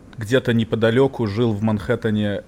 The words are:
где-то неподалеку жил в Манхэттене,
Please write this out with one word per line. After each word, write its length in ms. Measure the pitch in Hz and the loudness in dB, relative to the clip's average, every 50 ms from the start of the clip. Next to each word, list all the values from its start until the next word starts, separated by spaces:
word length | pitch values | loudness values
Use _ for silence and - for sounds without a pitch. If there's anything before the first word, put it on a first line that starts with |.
| - - - | -20 -18 -12
где-то 360 | - 110 101 127 131 - 123 117 | -10 -4 0 0 0 2 2 0
неподалеку 760 | 117 110 - - 110 113 113 113 127 139 - - - 117 | 0 0 0 -2 0 2 2 4 4 2 2 0 -2 -4
жил 260 | 104 98 113 123 117 107 | -2 0 0 0 0 0
в 80 | 101 | 0
Манхэттене, 800 | 110 110 110 104 - - 120 110 - 110 107 104 104 104 101 92 - | 0 0 -2 -2 -2 -2 -4 -2 0 0 0 0 0 0 -2 -4 -6